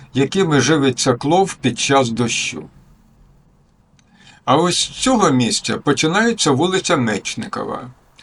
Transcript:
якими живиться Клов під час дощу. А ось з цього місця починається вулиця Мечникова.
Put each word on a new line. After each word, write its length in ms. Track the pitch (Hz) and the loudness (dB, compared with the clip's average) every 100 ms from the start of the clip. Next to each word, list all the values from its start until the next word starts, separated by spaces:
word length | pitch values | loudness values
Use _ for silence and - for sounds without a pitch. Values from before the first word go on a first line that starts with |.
| - | -6
якими 460 | 123 139 190 185 143 | -2 0 0 2 2
живиться 540 | 120 160 135 123 135 | 2 2 2 0 -2
Клов 400 | 123 143 180 190 | 0 2 2 0
під 240 | - 123 123 | -2 -4 -2
час 320 | - 139 117 | 2 2 2
дощу. 540 | 113 117 - - - - - _ _ _ _ _ _ _ _ _ _ _ _ _ _ - - | 0 -2 -4 -6 -10 -14 -20 _ _ _ _ _ _ _ _ _ _ _ _ _ _ -20 -8
А 120 | - 139 | 0 2
ось 220 | 175 170 | 2 0
з 100 | - | -4
цього 420 | - 254 247 180 | -2 0 4 4
місця 480 | 131 113 - - 110 | 4 2 -2 -4 -4
починається 720 | - 135 156 190 233 226 - | -2 0 0 0 0 0 0
вулиця 460 | 131 175 185 - 160 | 2 0 0 0 0
Мечникова. 960 | 117 101 - - 107 - 104 - 123 - _ _ | 0 -2 -6 -10 -10 -8 -8 -8 -12 -20 _ _